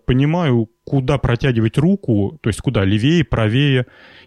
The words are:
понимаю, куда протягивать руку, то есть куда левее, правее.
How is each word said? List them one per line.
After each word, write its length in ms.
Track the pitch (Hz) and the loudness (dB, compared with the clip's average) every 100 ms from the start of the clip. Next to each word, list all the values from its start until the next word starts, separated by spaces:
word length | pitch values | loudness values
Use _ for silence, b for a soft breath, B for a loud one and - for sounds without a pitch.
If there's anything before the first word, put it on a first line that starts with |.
понимаю, 640 | - 127 143 170 160 120 110 _ | 0 0 2 0 0 0 -2 _
куда 360 | - 139 127 143 | -4 -2 0 -2
протягивать 600 | - 120 143 113 110 - | 0 0 0 0 0 0
руку, 640 | 165 196 - 104 98 - | 0 0 0 0 -2 -4
то 60 | 107 | -6
есть 100 | 101 | -4
куда 240 | - 117 | -2 0
левее, 380 | 95 104 127 170 | 0 0 2 0
правее. 640 | 143 135 107 123 143 127 120 B B B | 0 0 0 0 0 0 -4 B B B